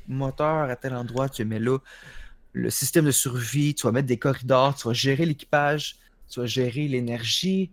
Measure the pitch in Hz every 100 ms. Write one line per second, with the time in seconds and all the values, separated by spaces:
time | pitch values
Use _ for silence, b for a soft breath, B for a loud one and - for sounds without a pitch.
0 | - 131 135 - 151 156 143 123 135 127
1 | 120 117 135 135 107 110 117 131 B B
2 | B B B B - - 117 - 127 175
3 | 151 131 135 123 113 143 147 143 123 123
4 | 135 120 143 131 123 131 135 135 117 120
5 | 135 135 170 143 - 147 147 151 - b
6 | b b - - 120 127 123 123 151 127
7 | 120 120 113 - 180 190 190